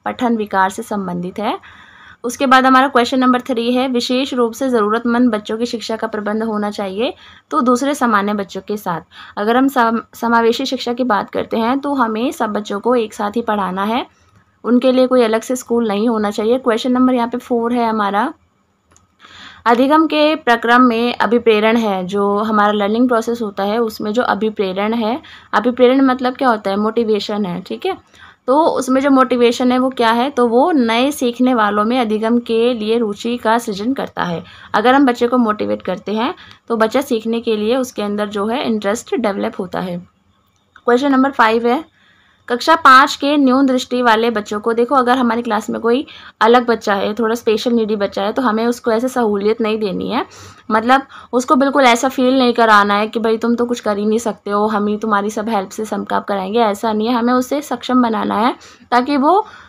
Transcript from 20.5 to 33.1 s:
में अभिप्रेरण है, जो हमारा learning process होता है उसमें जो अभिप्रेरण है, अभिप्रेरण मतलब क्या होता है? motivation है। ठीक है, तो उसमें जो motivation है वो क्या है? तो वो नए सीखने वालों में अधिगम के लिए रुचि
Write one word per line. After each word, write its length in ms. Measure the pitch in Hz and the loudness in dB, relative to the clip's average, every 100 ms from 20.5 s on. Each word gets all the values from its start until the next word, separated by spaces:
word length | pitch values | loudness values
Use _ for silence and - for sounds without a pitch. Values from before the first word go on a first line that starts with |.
| 233 233 240 | 0 4 4
में 320 | 254 226 240 | 4 2 -2
अभिप्रेरण 600 | - 214 240 233 214 220 233 | 0 0 2 4 4 4 2
है, 300 | 220 190 180 | 0 -2 -4
जो 320 | 202 202 202 | -2 0 0
हमारा 340 | 214 214 208 | 0 2 2
learning 360 | 208 202 226 254 | 2 0 2 2
process 340 | 233 226 240 | 2 -2 -4
होता 200 | 214 202 | -6 -4
है 160 | 202 220 | -2 -2
उसमें 340 | 220 214 214 | -4 -4 -4
जो 100 | 214 | -2
अभिप्रेरण 720 | - 202 220 214 196 185 208 | -2 0 -2 -2 -4 -2 -2
है, 280 | 233 214 285 - - - | -2 -2 -4 -8 -20 -4
अभिप्रेरण 480 | 208 233 240 247 269 | -2 0 4 4 4
मतलब 340 | 269 254 254 | 2 2 -2
क्या 140 | 262 262 | 0 0
होता 220 | 214 208 | 0 0
है? 60 | 196 | -2
motivation 720 | 214 220 220 208 - 208 196 | -2 0 0 0 -2 -4 -4
है। 140 | 175 | -6
ठीक 260 | 180 226 359 | -10 -8 -6
है, 120 | 370 _ _ - _ - | -8 _ _ -20 _ 0
तो 180 | 277 | 2
उसमें 360 | 330 - 254 262 | 2 0 0 0
जो 100 | 277 | 4
motivation 600 | 262 254 254 233 240 254 | 4 4 2 2 2 0
है 60 | 254 | 2
वो 120 | 262 | 0
क्या 200 | 262 226 | 0 0
है? 200 | 233 269 | 2 0
तो 180 | 285 240 | 0 2
वो 240 | 233 320 | 4 4
नए 380 | 320 226 226 269 | 2 2 2 0
सीखने 440 | 285 240 240 254 | 0 -2 0 0
वालों 300 | 247 208 208 | 2 0 0
में 160 | 214 254 | 0 0
अधिगम 380 | 226 214 220 240 | 0 -2 0 0
के 360 | 240 226 233 | 0 0 0
लिए 240 | 240 214 233 | 0 -2 0
रुचि 380 | 220 | -2